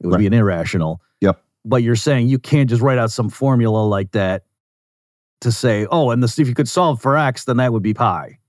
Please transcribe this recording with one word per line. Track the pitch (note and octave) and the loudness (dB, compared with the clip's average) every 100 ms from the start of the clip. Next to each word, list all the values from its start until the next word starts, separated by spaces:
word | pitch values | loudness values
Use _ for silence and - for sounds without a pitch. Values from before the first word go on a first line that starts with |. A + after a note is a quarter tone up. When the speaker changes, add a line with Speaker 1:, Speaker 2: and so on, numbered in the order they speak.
Speaker 1:
It | F2 | -2
would | F#2 | 2
be | |
Speaker 2:
Right. | G2 | 2
Speaker 1:
an | A#2 | 4
irrational. | G2+ E2+ D#2+ F#2 D#2+ E2+ _ _ | 2 0 -2 -2 -4 -6 _ _
Speaker 2:
Yep. | G2 F3+ _ _ | 0 0 _ _
Speaker 1:
But | A2 B2+ | -2 0
you're | A#2 | 2
saying | A2+ D3 C3+ A#2+ | 0 0 0 2
you | C3 | 0
can't | - D3 C3 | 0 0 2
just | A#2 | 2
write | C3+ B2+ | 2 2
out | A2+ | 0
some | - G#2 | -2 -6
formula | - C3+ B2+ A2+ A2 G#2+ | -2 0 2 2 2 0
like | G2 F#2+ | -2 -2
that | G#2 F#2+ F#2 - _ _ _ _ _ _ _ _ _ | -2 -2 -4 -8 _ _ _ _ _ _ _ _ _
to | B2 | -4
say, | A2 B2+ G#2 G#2+ | 0 0 0 0
"Oh, | E3 C3 | 0 0
and | A#2 | 0
this, | A#2 D#3 | 0 0
if | C3+ | 0
you | |
could | B2 B2+ | 0 -2
solve | F3+ E3+ B2 | 0 0 0
for | C3 D3 | 0 0
x, | C#3+ A#2+ | 0 -4
then | - B2 | -2 0
that | B2+ | 0
would | A2+ | 0
be | G2+ | -2
pi." | G#2+ A2+ E2 C2+ - | 0 0 -2 -8 -18